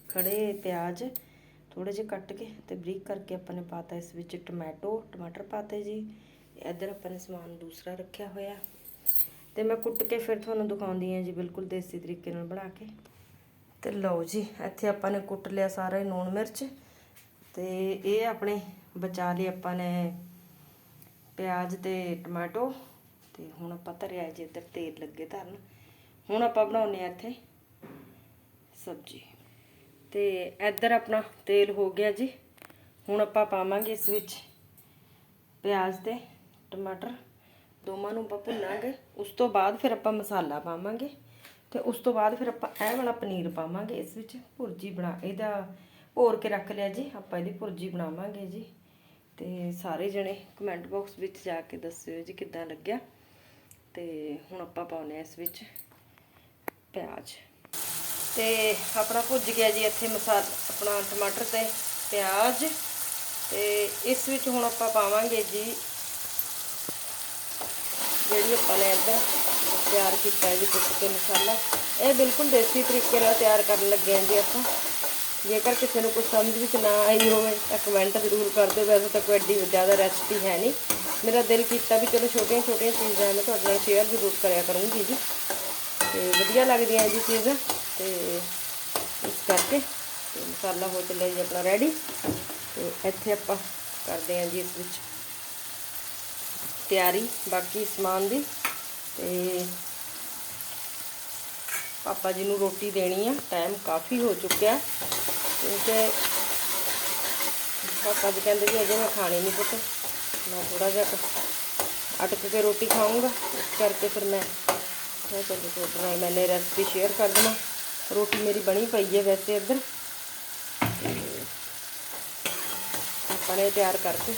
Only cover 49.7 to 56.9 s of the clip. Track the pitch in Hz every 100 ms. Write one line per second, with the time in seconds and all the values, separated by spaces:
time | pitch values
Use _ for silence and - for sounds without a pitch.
49.7 | 175 185 156 202 196 190 196 - - 202
50.7 | 175 175 196 196 - 190 - 185 165 160
51.7 | 165 165 170 165 165 170 180 - 165 165
52.7 | 156 180 247 - _ _ _ - _ -
53.7 | - _ 175 170 156 151 147 - 185 170
54.7 | 175 170 165 151 156 156 170 175 - -
55.7 | - - - _ _ _ _ _ _ -
56.7 | - _